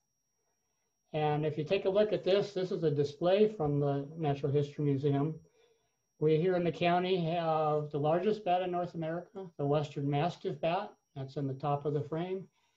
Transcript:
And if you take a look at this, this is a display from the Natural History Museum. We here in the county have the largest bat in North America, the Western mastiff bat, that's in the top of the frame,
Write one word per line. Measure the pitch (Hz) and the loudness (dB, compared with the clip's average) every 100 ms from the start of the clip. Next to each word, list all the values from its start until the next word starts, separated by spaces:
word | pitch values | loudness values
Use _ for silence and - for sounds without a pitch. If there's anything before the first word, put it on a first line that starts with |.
| _ _ _ _ _ _ _ _ _ _ _ | _ _ _ _ _ _ _ _ _ _ _
And | 156 151 147 156 | -4 -2 0 -2
if | 151 | -2
you | |
take | 147 196 196 | -2 -2 2
a | |
look | 196 208 | 2 2
at | 180 | 0
this, | 180 196 196 | 2 2 0
this | 185 180 | -2 -4
is | 185 | 0
a | 160 | 0
display | 139 143 - 175 196 214 | 0 -2 0 2 4 4
from | - 151 143 | 2 0 2
the | 143 139 143 165 | 2 0 -4 -4
Natural | 151 143 143 | -2 0 0
History | 143 143 - 147 | 0 0 -2 0
Museum. | 135 143 139 156 156 - _ _ _ _ _ _ - | 2 2 0 0 -4 -12 _ _ _ _ _ _ -2
We | 156 156 | 2 4
here | 185 180 | 4 2
in | |
the | 170 | 0
county | 156 175 175 180 185 165 | 2 2 2 2 0 0
have | 170 165 156 151 151 151 | 0 0 2 2 0 0
the | 147 | -2
largest | 151 170 202 - 180 | 2 2 2 0 2
bat | 180 | 0
in | 185 | 2
North | 175 175 | -2 -4
America, | 170 160 165 175 196 185 - | -4 -4 -6 -8 -12 -12 -4
the | 143 | 0
Western | 151 143 156 139 | 0 0 -4 -2
mastiff | 143 170 - 190 180 | 0 0 -2 -8 -4
bat, | 165 180 214 - _ 143 | 0 0 -2 -10 _ -12
that's | 135 151 | -10 -6
in | 139 | -6
the | 131 | -4
top | 147 143 147 | -2 -2 0
of | |
the | 143 | -2
frame, | - 160 180 190 - _ _ | -2 -4 -4 -6 -10 _ _